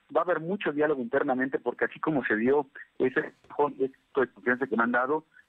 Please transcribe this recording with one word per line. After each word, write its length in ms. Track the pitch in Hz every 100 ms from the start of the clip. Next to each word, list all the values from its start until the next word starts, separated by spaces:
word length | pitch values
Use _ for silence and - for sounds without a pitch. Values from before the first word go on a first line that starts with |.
| - 147
va 40 |
a 40 |
haber 140 | 170 165
mucho 340 | 160 202 170
diálogo 300 | 147 151 143
internamente, 560 | 120 139 143 127 131 139
porque 280 | - - 117
así 120 | -
como 260 | - 151 120
se 100 | 107
dio 340 | 117 143 143 - - -
ese, 340 | 131 131 151 - - - 147 135
ese 140 | 131 - _
de 140 | - 123
confianza 360 | - - 123 135
que 80 | 110
me 80 |
han 80 | 117
dado, 340 | 123 127 156 - _